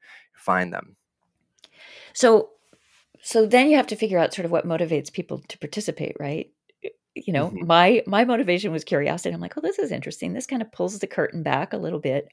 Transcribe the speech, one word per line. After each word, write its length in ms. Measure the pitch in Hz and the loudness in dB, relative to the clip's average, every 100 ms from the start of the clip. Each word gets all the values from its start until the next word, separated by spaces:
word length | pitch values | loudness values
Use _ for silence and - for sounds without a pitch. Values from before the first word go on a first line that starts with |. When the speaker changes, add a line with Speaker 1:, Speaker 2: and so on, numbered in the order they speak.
| _ - _ | _ -20 _
Speaker 1:
find 400 | _ - 92 90 | _ -2 0 0
them. 240 | 90 - _ _ _ _ _ _ _ _ _ - - - | -6 -12 _ _ _ _ _ _ _ _ _ -20 -20 -16
Speaker 2:
So, 380 | - 170 - - _ _ _ _ _ _ _ | 2 6 6 4 _ _ _ _ _ _ _
so 240 | - 226 214 | -2 2 6
then 240 | 247 277 | 6 6
you 80 | 294 | 4
have 100 | - | 2
to 80 | 220 | -2
figure 240 | 220 180 | 0 2
out 140 | 160 | 0
sort 120 | - 170 | -2 -2
of 60 | |
what 160 | 170 170 | -2 -2
motivates 440 | 165 170 156 139 | -2 -2 -2 -4
people 280 | - - - - | -10 -8 -10 -12
to 100 | - | -14
participate, 560 | 151 - - - - - | -12 -8 -8 -6 -8 -8
right? 320 | 143 156 - _ _ _ | -8 -6 -8 _ _ _
Y-, 60 | - - _ - | -16 -16 _ -14
you 180 | - | -4
know, 140 | 147 165 | -2 -2
Speaker 1:
Mm-hmm. 200 | 190 170 | -2 4
Speaker 2:
my, 360 | 170 180 233 - | 6 6 4 2
my 180 | 202 240 | 2 4
motivation 460 | 233 208 175 202 | 2 2 0 0
was 120 | 160 | -4
curiosity. 500 | - 147 143 170 175 | -2 0 0 -2 -4
I'm 80 | 170 | -6
like, 160 | 175 - | -8 -8
"Oh, 40 | |
this 180 | 320 392 | -6 -4
is 120 | 302 | -4
interesting. 420 | - 147 - 175 | -6 -8 -8 -8
This 140 | - - | -8 -6
kind 140 | 262 | -6
of 100 | 220 | -6
pulls 280 | - 185 202 | -4 -6 -4
the 80 | 202 | -8
curtain 360 | - 156 165 | -2 -2 -2
back 300 | 151 135 165 | -2 -2 -2
a 40 | - | -6
little 220 | - 156 | -6 -6
bit 280 | - 139 - | -4 -4 -6